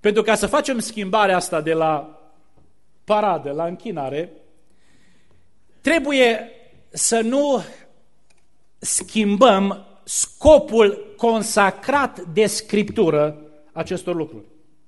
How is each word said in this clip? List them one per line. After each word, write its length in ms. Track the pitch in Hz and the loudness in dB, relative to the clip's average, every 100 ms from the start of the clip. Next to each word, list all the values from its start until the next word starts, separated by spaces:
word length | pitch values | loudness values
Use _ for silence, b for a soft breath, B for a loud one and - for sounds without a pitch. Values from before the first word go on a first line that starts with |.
pentru 220 | 208 214 | 0 0
ca 120 | 220 | 0
să 120 | 214 202 | 0 0
facem 320 | 302 294 247 | -2 -2 -4
schimbarea 580 | - - 190 214 202 185 | -6 -8 -2 0 2 0
asta 240 | 170 160 | -2 -6
de 120 | 151 | -2
la 480 | 160 160 151 - - - - - - - - - - | -2 0 -2 -6 -20 -20 -20 -20 -20 -20 -20 -20 -20
paradă 460 | - 208 208 165 143 | -2 0 0 -2 -4
la 160 | 143 170 | -6 -6
închinare, 640 | 175 226 165 135 139 180 - - - - - - - - - - - - - - - | -8 -10 -8 -6 -8 -10 -14 -20 -20 -20 -20 -20 -20 -20 -20 -20 -20 -20 -20 -20 -6
trebuie 680 | 269 330 277 277 247 226 - - - - - | 0 0 0 2 2 2 -8 -18 -20 -20 -18
să 320 | 160 - 226 | -6 -2 0
nu 420 | 226 269 285 254 160 B - - - - - - - - - - | 0 0 0 -2 -4 B -20 -20 -20 -20 -20 -20 -20 -20 -20 -14
schimbăm 1080 | - - 185 220 208 202 254 196 196 196 - - | -6 -6 -4 -2 0 4 6 6 0 -6 -14 -20
scopul 1080 | - - - - 294 302 - 220 202 202 - - | -10 -6 -6 2 6 6 6 2 2 2 -12 -4
consacrat 1040 | 233 226 - - 196 190 - 277 254 - | -2 0 -2 2 0 0 -2 0 -2 -6
de 260 | 175 160 208 | -6 0 0
Scriptură 1000 | 208 - 208 208 - 170 151 147 151 - - - | -2 -4 -4 -2 0 2 4 2 -2 -20 -20 -16
acestor 420 | - 160 180 - | -10 -6 -6 -4
lucruri. 300 | 175 151 113 95 - - - | -6 -6 -12 -20 -20 -20 -20